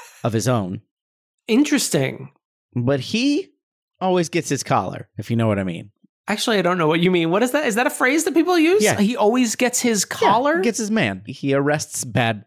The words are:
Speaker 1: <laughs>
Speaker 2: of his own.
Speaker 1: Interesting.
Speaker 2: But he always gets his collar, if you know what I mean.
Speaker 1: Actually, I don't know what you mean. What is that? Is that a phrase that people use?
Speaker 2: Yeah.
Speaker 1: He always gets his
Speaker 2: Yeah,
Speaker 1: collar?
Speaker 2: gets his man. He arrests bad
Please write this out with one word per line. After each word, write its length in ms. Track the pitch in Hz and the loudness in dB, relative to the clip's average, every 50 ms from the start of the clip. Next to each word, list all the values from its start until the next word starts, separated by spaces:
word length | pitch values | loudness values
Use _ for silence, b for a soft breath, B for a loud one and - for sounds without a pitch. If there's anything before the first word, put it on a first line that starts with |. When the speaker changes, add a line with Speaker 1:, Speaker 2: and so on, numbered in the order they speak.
Speaker 1:
<laughs> 220 | - - - - - | -18 -20 -16 -6 -4
Speaker 2:
of 80 | 120 104 | -2 -2
his 140 | 113 98 - | 0 0 0
own. 340 | 127 117 101 90 95 104 - _ _ _ _ _ _ _ _ _ _ _ _ - | 0 0 -2 -4 -8 -10 -12 _ _ _ _ _ _ _ _ _ _ _ _ 0
Speaker 1:
Interesting. 840 | 226 233 294 294 302 262 - - - 160 135 131 131 - 135 - - _ _ _ _ _ _ _ _ | 2 2 2 2 0 -2 -2 -2 -2 -2 -2 -2 -4 -8 -14 -18 -20 _ _ _ _ _ _ _ _
Speaker 2:
But 260 | 113 120 120 143 139 | -4 0 0 0 0
he 500 | 127 - - 220 247 285 285 311 392 - _ _ _ _ _ _ _ _ _ _ | -2 -2 -2 0 0 0 0 -2 -4 -6 _ _ _ _ _ _ _ _ _ _
always 300 | 175 185 185 180 175 151 | -2 0 2 2 0 0
gets 180 | - 170 151 - | -2 -4 -2 -2
his 140 | 147 131 - | -4 -4 -2
collar, 460 | - 143 120 98 92 95 82 82 - _ - | 0 0 0 0 -2 -6 -10 -14 -14 _ -14
if 120 | 104 - | -6 -4
you 60 | 120 | -2
know 120 | 113 113 113 | 0 2 2
what 120 | 104 98 | 0 0
I 40 | 98 | -2
mean. 280 | 92 85 85 - 101 _ _ _ _ _ _ _ - | -4 -6 -8 -12 -16 _ _ _ _ _ _ _ -6
Speaker 1:
Actually, 280 | 202 208 - - 226 202 | -4 -2 -2 0 0 0
I 40 | |
don't 160 | 175 175 180 180 | 2 0 2 2
know 100 | 165 151 | 2 2
what 120 | 156 170 | 2 4
you 100 | 175 180 | 2 2
mean. 220 | 185 175 165 165 | 2 2 2 2
What 100 | 170 202 | 2 2
is 100 | 233 247 | 0 0
that? 140 | 254 294 302 | 0 0 0
Is 100 | 262 202 | 0 0
that 120 | 214 254 294 | 0 0 -2
a 20 | |
phrase 360 | 277 - 294 254 277 330 311 | 0 0 0 2 2 2 0
that 80 | - 277 | 0 2
people 260 | 330 311 349 370 349 | 2 2 2 2 4
use? 240 | 311 320 359 427 208 | 4 4 4 4 2
Speaker 2:
Yeah. 160 | 208 156 196 | 2 2 2
Speaker 1:
He 160 | 202 196 247 | 2 0 2
always 400 | - 208 208 226 254 254 226 - | 2 2 2 4 2 0 0 0
gets 240 | - 247 240 240 - | 0 -2 -2 0 0
his 240 | - 240 226 202 - - | 0 0 0 0 -2 -4
Speaker 2:
Yeah, 80 | - - | -4 0
Speaker 1:
collar? 420 | - 370 226 226 254 294 311 339 | 2 2 2 2 2 2 0 0
Speaker 2:
gets 180 | 381 240 220 - | 0 -2 -2 -2
his 140 | 226 202 | -4 -2
man. 320 | 214 220 175 107 98 92 98 | 0 0 0 0 -2 -6 -10
He 280 | - 127 - - 139 135 | -14 -12 -6 -2 0 0
arrests 500 | 139 139 143 147 151 - - - - - | 0 2 0 0 -2 -4 -6 -8 -10 -10
bad 400 | 131 98 127 123 113 110 104 95 | -4 -2 0 0 0 -2 -4 -8